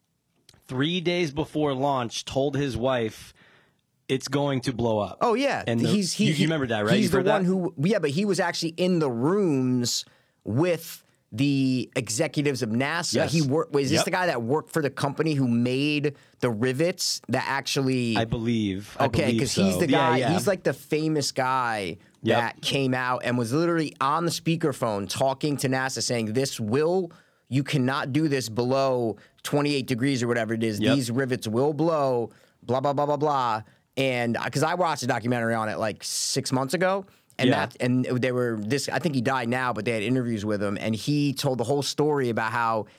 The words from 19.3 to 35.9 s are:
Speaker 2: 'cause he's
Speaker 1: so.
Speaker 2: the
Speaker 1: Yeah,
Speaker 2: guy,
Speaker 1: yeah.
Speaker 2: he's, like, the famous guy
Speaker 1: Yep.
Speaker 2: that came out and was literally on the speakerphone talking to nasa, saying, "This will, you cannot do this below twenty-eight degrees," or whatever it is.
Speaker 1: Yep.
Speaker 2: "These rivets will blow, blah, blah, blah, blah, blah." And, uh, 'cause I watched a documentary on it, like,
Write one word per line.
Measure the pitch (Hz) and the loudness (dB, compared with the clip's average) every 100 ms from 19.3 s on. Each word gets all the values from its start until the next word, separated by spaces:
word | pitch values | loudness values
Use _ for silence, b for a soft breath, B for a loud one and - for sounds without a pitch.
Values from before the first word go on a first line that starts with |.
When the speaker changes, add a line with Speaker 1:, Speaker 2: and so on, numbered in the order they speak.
| 117 | 2
Speaker 2:
'cause | 135 | 0
he's | - 190 | 2 2
Speaker 1:
so. | 92 | 2
Speaker 2:
the | 170 | 2
Speaker 1:
Yeah, | 143 131 | 2 4
Speaker 2:
guy, | 127 | 2
Speaker 1:
yeah. | 123 | 2
Speaker 2:
he's, | 180 202 | 2 0
like, | 185 | 0
the | 170 | -2
famous | 135 - 156 156 156 139 | -4 -2 -2 0 0 -2
guy | - 131 131 120 110 92 85 b b | -2 0 0 0 -2 -4 -8 b b
Speaker 1:
Yep. | 110 117 | 2 2
Speaker 2:
that | 117 - | 2 -4
came | - 143 135 | -2 0 0
out | 127 127 127 - | 0 0 -2 0
and | 123 | 0
was | 113 | 0
literally | 143 170 165 151 - | 0 2 0 -2 -2
on | 135 156 170 | -2 0 0
the | |
speakerphone | 160 - 165 160 123 120 104 98 | -2 -2 0 0 0 -2 -2 -4
talking | - 135 135 151 139 | 0 0 0 -2 0
to | 139 | 0
nasa, | 131 131 120 | 0 -2 -4
saying, | - 120 110 | -2 -2 0
"This | 113 135 - | 0 -2 -4
will, | 107 127 156 185 170 B B B B | -2 2 2 2 -2 B B B B
you | 127 | -2
cannot | 143 151 127 139 135 | 0 0 2 0 0
do | 135 160 | 0 2
this | 139 113 | 0 -2
below | 110 123 135 135 123 117 - B B | -2 0 2 2 2 0 -4 B B
twenty-eight | - 143 147 143 120 | -2 0 2 0 -2
degrees," | 120 139 135 | 0 0 0
or | 120 | 0
whatever | 120 110 | 0 0
it | 117 | 0
is. | 113 107 | -2 0
Speaker 1:
Yep. | 107 139 | 2 2
Speaker 2:
"These | 120 | 0
rivets | 120 135 123 110 | -2 -2 -2 -2
will | 113 139 | 0 0
blow, | 147 160 160 139 123 110 b b b | 2 0 2 2 0 -2 b b b
blah, | 113 127 | -4 0
blah, | 143 | 0
blah, | 139 143 | 0 0
blah, | 143 | 2
blah." | 151 139 123 110 110 b _ - | 2 2 0 -2 -6 b _ -2
And, | 135 123 120 113 | 0 0 0 -2
uh, | - | -4
'cause | 135 | 0
I | 156 175 | 0 2
watched | 175 147 | 0 0
a | 123 | -2
documentary | 120 113 123 113 113 | -2 0 0 0 0
on | 110 | -2
it, | 82 | -2
like, | 110 | -4